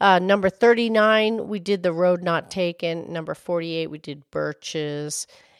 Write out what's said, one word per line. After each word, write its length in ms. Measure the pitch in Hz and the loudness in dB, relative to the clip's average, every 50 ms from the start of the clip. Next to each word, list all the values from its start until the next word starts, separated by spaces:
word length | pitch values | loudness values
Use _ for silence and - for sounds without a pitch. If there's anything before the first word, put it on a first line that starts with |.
Uh, 160 | - 202 185 180 | 4 4 4 4
number 300 | 180 190 202 208 190 190 | 4 4 2 2 2 0
thirty-nine, 1000 | - - 240 233 233 233 233 226 226 220 214 214 220 220 214 220 226 220 - - | 0 4 4 4 6 4 2 0 2 4 4 4 4 4 2 0 -2 -4 -6 -6
we 120 | 214 196 | -8 -8
did 240 | 170 196 202 185 175 | -2 -2 -2 0 0
The 100 | 180 165 | -2 0
Road 300 | 165 180 180 180 175 180 | 2 2 2 2 2 0
Not 260 | 175 170 156 - - | -2 -2 -2 -2 -4
Taken. 640 | - 196 180 175 170 - 175 170 165 165 - - 170 | -4 -2 -2 -2 -2 -4 -6 -6 -4 -6 -8 -8 -8
Number 220 | 165 160 151 156 | -8 -6 -8 -10
forty-eight, 520 | - - - 175 170 165 165 165 165 160 156 | -10 -6 -4 -4 -4 -2 -4 -4 -4 -4 -6
we 120 | 151 151 | -8 -12
did 300 | - 151 143 147 - _ | -12 -14 -14 -14 -14 _
Birches, 960 | - 156 151 151 147 _ - - - 160 151 147 147 147 147 151 151 - - _ - - _ _ _ | -6 -4 -4 -4 -6 _ -12 -8 -6 -6 -6 -4 -6 -6 -8 -8 -8 -8 -10 _ -16 -20 _ _ _